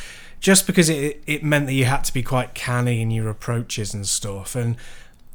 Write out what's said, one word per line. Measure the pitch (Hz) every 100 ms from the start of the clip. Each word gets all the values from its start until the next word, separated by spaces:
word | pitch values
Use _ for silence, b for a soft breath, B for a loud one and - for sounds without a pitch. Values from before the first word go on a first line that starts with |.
| B B B B
just | - 190 -
because | 185 160
it, | 156 147 143 -
it | 147
meant | 151 147
that | 143
you | 135 123
had | 139
to | -
be | 135
quite | 113 131 120
canny | - - 123 123 117
in | 113
your | 113 110
approaches | 104 - 117 120 - 104
and | 104 98
stuff. | - 104 98 92
And | 127 117 117 B B B B -